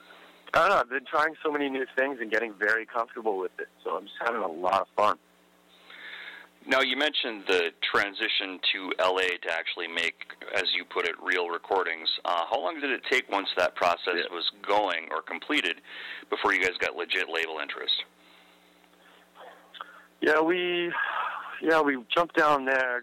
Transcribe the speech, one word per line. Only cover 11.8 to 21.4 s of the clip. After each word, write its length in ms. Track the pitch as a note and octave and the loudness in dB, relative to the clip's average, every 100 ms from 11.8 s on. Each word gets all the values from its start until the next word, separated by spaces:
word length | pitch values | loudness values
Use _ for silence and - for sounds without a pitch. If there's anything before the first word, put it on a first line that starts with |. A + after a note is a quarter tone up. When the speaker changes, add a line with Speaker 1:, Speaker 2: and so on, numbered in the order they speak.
| E2+ E2 E2 - | 2 -2 -4 -2
Speaker 2:
Uh, 220 | - E2+ E2+ | 0 0 0
how 120 | C3 | 0
long 180 | F3 D#3+ | -2 -4
did 100 | C#3 | -4
it 120 | B2 - | -2 0
take 200 | C3 - | 0 2
once 200 | G2+ F#2 - | -2 0 2
that 180 | F2+ - | 0 4
process 380 | F2+ E2+ - E2+ | 2 2 0 -2
Speaker 1:
Yeah. 120 | - | -4
Speaker 2:
was 180 | F2 D#2+ - | -4 -6 -6
going 480 | G2 G2+ G2+ E2+ D#2+ | 0 2 2 -2 -4
or 100 | D#2 | -6
completed 600 | - E2+ - D3 F#2 - - - - - - | -6 -10 -2 0 0 -4 -8 -14 -12 -12 -6
before 240 | G2+ G#2+ | 0 2
you 80 | F#2+ | 4
guys 160 | F#2 E2+ | 2 2
got 160 | F2+ D#2 | -2 -2
legit 320 | E2+ F#2+ D#2+ | -2 -2 0
label 320 | E2 D#2+ D#2 | -2 -2 -4
interest? 440 | D2 C2+ - - - _ - - - - _ _ _ _ - - _ - - - - - - - - - | -8 -6 -2 -2 -4 _ -20 -20 -20 -20 _ _ _ _ -20 -20 _ -20 -20 -20 -20 -16 -16 -18 -18 -2
Speaker 1:
Yeah, 180 | - D#3 | 2 4
we, 540 | D#3+ F3+ F3+ F3 F3 - - - - - | 4 2 0 0 -2 -2 -2 -2 -6 -8